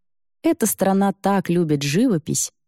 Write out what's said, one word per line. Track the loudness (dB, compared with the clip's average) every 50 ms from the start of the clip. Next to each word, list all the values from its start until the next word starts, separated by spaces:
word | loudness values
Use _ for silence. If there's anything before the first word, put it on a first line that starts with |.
| _ _ _ _ _ _ _ _
Эта | -2 0 0 0 -2
страна | -2 -2 0 0 0 2 2 2 0 0
так | _ 0 0 0 0 0 0
любит | 0 0 0 0 0 -2 -2
живопись, | -2 0 0 2 2 0 -2 -4 -4 -6 -6 -6 -8 -10 _ _